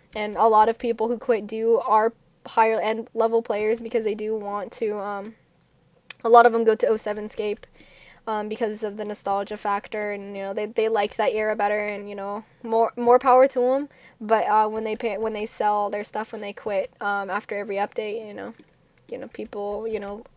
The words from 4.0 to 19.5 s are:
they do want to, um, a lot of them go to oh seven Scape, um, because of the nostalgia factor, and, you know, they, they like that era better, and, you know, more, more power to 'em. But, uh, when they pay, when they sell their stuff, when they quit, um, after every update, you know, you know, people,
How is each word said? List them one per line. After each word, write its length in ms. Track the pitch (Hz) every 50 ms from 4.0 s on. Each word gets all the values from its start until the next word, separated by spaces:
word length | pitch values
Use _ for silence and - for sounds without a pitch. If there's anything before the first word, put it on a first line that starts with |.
| 220
they 120 | 214 202
do 180 | 208 214 214 220
want 360 | 220 208 202 202 208 196 - -
to, 240 | - 233 208 208 208
um, 380 | 196 208 202 202 196 214 226 _ _ _ _ _ _ _ _ _ _ _ _ _ _ - - _ -
a 60 | 233
lot 160 | 226 240 233
of 80 | 240 226
them 100 | 233 226
go 100 | 220 214
to 140 | 214 - 226
oh 100 | 226 214
seven 320 | - 214 208 214 208 214
Scape, 380 | - - 208 208 208 - - - _ - - _ _ - - - - - _
um, 240 | - 214 214 214 214
because 320 | 214 208 240 214 214 208
of 160 | 220 208 202 214
the 80 | 214
nostalgia 520 | 208 208 - - 202 196 196 202 196 208 208
factor, 540 | - 214 202 202 - - - 214 208 208
and, 240 | 208 202 196 196 202
you 60 | 196
know, 120 | 196 196 196
they, 120 | 214 214
they 240 | 214 226 - 220 220
like 280 | 220 220 208 208 - -
that 160 | 214 202 202
era 220 | 214 214 214 214
better, 300 | 214 208 202 208 214 208 208
and, 220 | 208 202 202 202
you 60 | 202
know, 280 | 202 196 202 202 214 214 _ _ _ -
more, 280 | 226 226 226 233 214 -
more 240 | - 240 240 247 247
power 280 | 254 277 247 254 262 262
to 240 | - 262 247 247 262
'em. 160 | 277 294 277 _ _ - - - -
But, 280 | 220 208 226 214 - -
uh, 200 | 214 214 214 214
when 160 | 214 220 220
they 120 | 220 220
pay, 220 | 226 - 226 202 196
when 160 | 220 220 220
they 120 | 208 214
sell 440 | 226 - - 214 214 208 208 208 208
their 140 | 208 208 208
stuff, 280 | - - 214 220 -
when 100 | - 220
they 120 | 208 202 202
quit, 380 | - - 220 202 196 190 - _ -
um, 280 | 220 202 202 202 196 196
after 260 | 180 208 214 - 214
every 200 | 202 208 226 202
update, 500 | 196 202 208 - - 214 214 208 226 220
you 80 | 208 202
know, 200 | 208 196 208 233 - - _ _ _ _ _ _ _ _ -
you 80 | - -
know, 100 | 196 220
people, 600 | - - 214 226